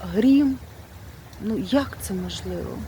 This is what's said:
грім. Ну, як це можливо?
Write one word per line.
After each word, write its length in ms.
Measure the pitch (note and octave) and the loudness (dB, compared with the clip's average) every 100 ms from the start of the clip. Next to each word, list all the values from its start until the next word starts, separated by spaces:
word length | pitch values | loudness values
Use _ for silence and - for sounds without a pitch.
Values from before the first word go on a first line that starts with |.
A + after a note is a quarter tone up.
| F3+ | -2
грім. 440 | F3+ B3 C#4 C#4+ C4 - - - - - - - - | 4 6 8 6 2 -6 -18 -18 -18 -18 -18 -20 -8
Ну, 160 | G#3 A3 F#3 | -4 -2 2
як 260 | C4+ C#4 - | 0 0 -6
це 120 | - | -6
можливо? 640 | F#3+ F3+ - F#3 F3+ - - | -4 -4 -8 -8 -6 -6 -8